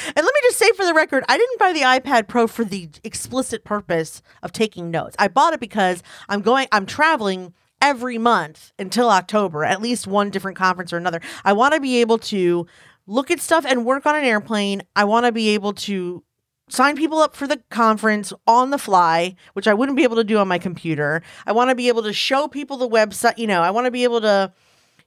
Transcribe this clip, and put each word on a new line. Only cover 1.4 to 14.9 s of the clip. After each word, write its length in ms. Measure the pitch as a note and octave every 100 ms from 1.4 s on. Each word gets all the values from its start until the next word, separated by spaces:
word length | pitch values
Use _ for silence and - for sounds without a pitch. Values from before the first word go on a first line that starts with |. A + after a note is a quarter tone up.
| A#4+ A#4+
buy 120 | F#4+
the 80 | D#4+
iPad 460 | B3+ B3+ B3+ B3 G#3
Pro 200 | A#3+ A3+
for 160 | -
the 260 | A3 G3 E3 -
explicit 600 | A3 - - B3 C4 A#3
purpose 600 | - G#3 F#3+ D#3+ D#3+ - _ _
of 100 | F3
taking 380 | - A3 - E3+
notes. 260 | E3 - -
I 80 | G3
bought 260 | B3+ E4
it 60 | D4+
because 420 | A3+ G#3+ F#3 F3+ - - -
I'm 120 | G3+
going, 260 | G3+ C4 C4
I'm 160 | G#3+ F#3+
traveling 680 | - D#4 D#4 G3+ F#3 F3+ _ _ -
every 360 | C#4+ C4 B3 A#3
month 540 | A#3 G#3+ D#3 D3+ - -
until 300 | F#3+ G3 A#3+
October, 520 | F#3+ F3+ G#3+ F#3+ D3+
at 160 | D3+ F#3+
least 260 | A#3 B3 F#3+
one 240 | G3+ G3+
different 260 | F#3+ F#3+ F#3
conference 340 | F#3 F#3 F3
or 60 | E3+
another. 240 | F3 E3 - - F#3+
I 80 |
wanna 260 | G3+ C4 D#4
be 180 | C4+ B3
able 160 | A#3 A3+
to 460 | - G#3 F3 F3 E3+ _ - _ -
look 240 | A3 C#4+
at 100 | F4
stuff 260 | - E4 C#4
and 180 | B3+ A#3
work 220 | C#4 D4+
on 80 | D4+
an 80 |
airplane. 580 | C4+ G#3+ G#3 G#3+ G3+ G3 -